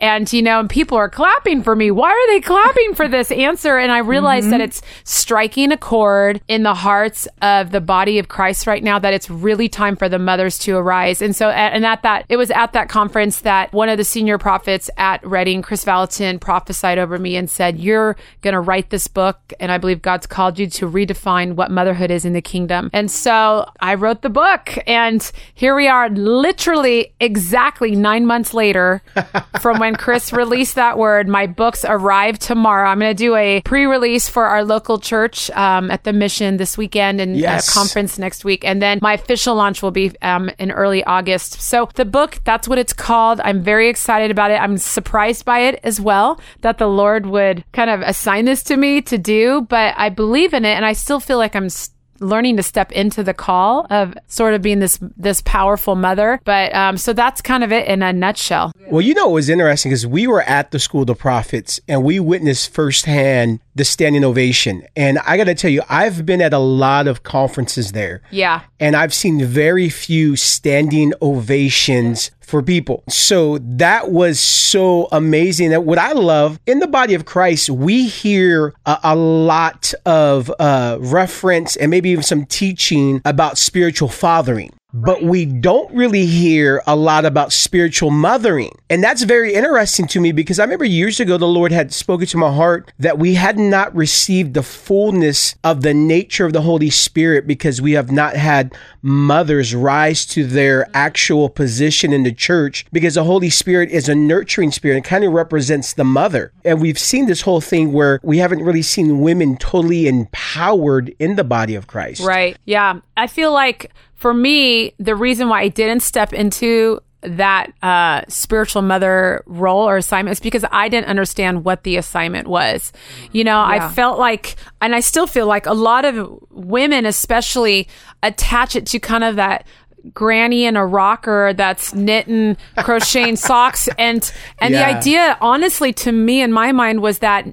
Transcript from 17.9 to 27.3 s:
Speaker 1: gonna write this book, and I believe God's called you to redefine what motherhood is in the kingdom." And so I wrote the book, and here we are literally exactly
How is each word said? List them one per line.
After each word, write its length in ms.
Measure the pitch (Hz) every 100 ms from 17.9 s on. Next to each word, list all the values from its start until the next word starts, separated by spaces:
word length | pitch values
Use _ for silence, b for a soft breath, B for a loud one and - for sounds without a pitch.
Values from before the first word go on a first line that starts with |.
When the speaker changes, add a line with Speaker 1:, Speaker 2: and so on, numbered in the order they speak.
| 220 220 208 B B
Speaker 1:
gonna 180 | 202 190
write 300 | 175 185 -
this 180 | 202 -
book, 280 | 196 190 185 - -
and 140 | 180
I 60 | 180
believe 240 | 185 175
God's 240 | 190 180 -
called 320 | - 185 175
you 80 | 196
to 180 | - 175
redefine 640 | 180 196 190 202 180 180
what 160 | 175 185
motherhood 400 | 180 185 175 180
is 140 | 175
in 80 | 175
the 80 | 175
kingdom." 480 | - 180 175 180 -
And 180 | 208 208
so 580 | - 247 226 220 214 - -
I 140 | 185
wrote 260 | 196 220 226
the 80 | 262
book, 460 | 233 349 370 - - -
and 340 | 233 226 226 - B B
here 200 | B 254
we 140 | 277 277
are 220 | 254 233
literally 1040 | 202 208 247 311 370 339 320 262 233 - -
exactly 720 | 233